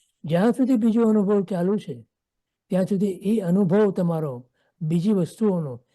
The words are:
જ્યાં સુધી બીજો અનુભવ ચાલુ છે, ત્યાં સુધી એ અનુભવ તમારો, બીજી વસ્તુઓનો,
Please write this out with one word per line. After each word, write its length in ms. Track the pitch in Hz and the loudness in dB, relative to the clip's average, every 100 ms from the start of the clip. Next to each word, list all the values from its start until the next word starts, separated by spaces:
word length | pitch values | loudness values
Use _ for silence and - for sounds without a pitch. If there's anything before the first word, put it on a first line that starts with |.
| _ _ | _ _
જ્યાં 280 | 151 170 233 | -2 2 2
સુધી 220 | 269 262 | 2 2
બીજો 340 | 240 226 226 220 | 2 2 2 2
અનુભવ 360 | 214 196 208 | 2 2 0
ચાલુ 320 | 175 180 180 208 | 0 -2 -2 -2
છે, 300 | - 120 - _ _ _ _ _ - | -6 -14 -18 _ _ _ _ _ -4
ત્યાં 160 | 185 | -2
સુધી 220 | 190 196 202 | 0 0 -2
એ 340 | 175 196 226 | -2 -2 0
અનુભવ 500 | 175 190 180 208 202 | 2 2 2 2 2
તમારો, 600 | 185 175 160 151 123 - _ _ - | 0 -2 -2 -6 -8 -16 _ _ -8
બીજી 300 | 156 170 202 | -2 0 0
વસ્તુઓનો, 720 | 196 156 - 214 175 147 120 _ | 0 -2 -2 -2 -2 -4 -10 _